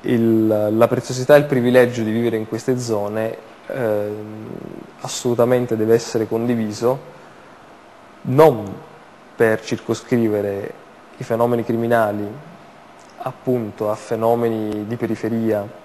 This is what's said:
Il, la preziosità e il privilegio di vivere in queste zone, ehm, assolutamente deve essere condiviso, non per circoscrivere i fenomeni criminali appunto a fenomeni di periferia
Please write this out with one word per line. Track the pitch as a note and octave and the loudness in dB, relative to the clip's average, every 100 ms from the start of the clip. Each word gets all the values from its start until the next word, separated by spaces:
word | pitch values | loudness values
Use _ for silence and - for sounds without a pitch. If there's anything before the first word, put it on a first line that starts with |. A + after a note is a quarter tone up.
Il, | - B2 A2+ A2+ A2 | 0 2 4 4 2
la | G#2+ G#2+ A2 A#2 | 2 2 4 2
preziosità | B2 - B2+ B2+ | 2 -4 -4 6
e | D3 | 6
il | |
privilegio | C#3+ C3 A#2+ B2+ A#2+ A#2 | 6 0 4 6 4 2
di | A2 | -2
vivere | A2+ A#2 A2+ | 0 0 -2
in | G#2+ | -4
queste | A2 - B2 | -6 -2 -2
zone, | A#2+ G#2+ G2+ G#2+ A2+ - - - - | -2 -4 -2 -4 -4 -6 -16 -20 -10
ehm, | C3+ A#2 G#2 G#2 G#2+ G#2+ G#2+ G#2+ G1+ G1+ G1+ - - | -4 -2 -2 -4 -8 -12 -14 -12 -12 -12 -14 -18 -14
assolutamente | C3 - B2 A#2+ A#2+ B2+ B2 A2 | -10 -4 -2 2 4 2 0 -2
deve | G#2+ | 2
essere | A#2 - A#2 G#2+ | 2 2 -4 -2
condiviso, | A2+ A#2+ A#2 G#2+ G#2+ A#2 C#3 - - - - - - - - - - - - | -2 -2 -2 -2 -2 -2 -2 -8 -20 -20 -20 -20 -20 -20 -20 -20 -20 -20 -12
non | - C3 D#3 A#2 G2+ - - - - - - | 0 6 6 6 -8 -14 -18 -20 -20 -20 -20
per | - A2+ A2 | 0 2 2
circoscrivere | - A2 - A2+ - A#2+ A2+ G#2 G2+ G2 - - - - - - | -2 -8 -4 -6 0 0 2 0 -2 -4 -8 -14 -20 -20 -20 -16
i | |
fenomeni | B2+ A2+ A#2+ A#2 | -6 0 2 0
criminali | A2+ A#2 A#2 A#2 G#2+ G#2 G#2 C3 - - - - - - - - | 0 -2 2 2 2 -2 -6 -10 -18 -20 -20 -20 -20 -20 -20 -12
appunto | C3 - - B2 G#2+ G#2 G#2 | -12 -8 -2 -2 -4 -4 -4
a | |
fenomeni | A2 - A2+ A2+ A#2+ A#2 A2 G#2+ G#2+ G#2 | -4 -4 0 2 2 0 -2 -4 -6 -6
di | A#2 | -4
periferia | A#2 A2 A2 A2+ A2+ G#2 G#2 - | -4 -2 -2 -2 0 -2 -4 -14